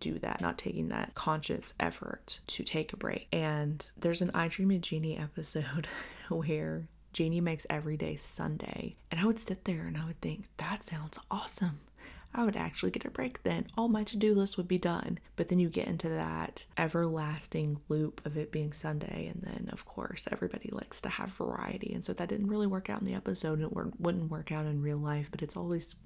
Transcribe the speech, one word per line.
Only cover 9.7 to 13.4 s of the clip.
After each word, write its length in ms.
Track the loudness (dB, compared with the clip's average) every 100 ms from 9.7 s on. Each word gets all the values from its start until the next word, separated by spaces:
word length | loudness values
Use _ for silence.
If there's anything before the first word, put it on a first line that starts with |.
| -2 -2
and 100 | -4
I 80 |
would 160 | -4 -4
think, 280 | -4 -4 -8 -6
"That 260 | -4 -4
sounds 380 | -4 -6 -4 -6 -4
awesome. 480 | -4 -4 0 0 0 -8 -20 -18 -18 -6
I 120 | 2
would 120 | 2 2
actually 360 | 0 0 0
get 120 | 0
a 60 | -2
break 320 | -2 -2 0